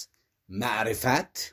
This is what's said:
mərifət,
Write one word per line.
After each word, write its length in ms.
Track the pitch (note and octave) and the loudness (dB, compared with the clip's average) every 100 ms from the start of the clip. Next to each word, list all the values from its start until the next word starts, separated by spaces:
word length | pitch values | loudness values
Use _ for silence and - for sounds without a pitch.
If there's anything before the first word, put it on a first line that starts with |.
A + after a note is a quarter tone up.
| - _ _ _ - | -6 _ _ _ -10
mərifət, 1040 | G2 A#2+ G#2+ A2 G#2+ B2 C#3+ G3 - - | -4 -2 0 0 2 2 2 0 -10 -10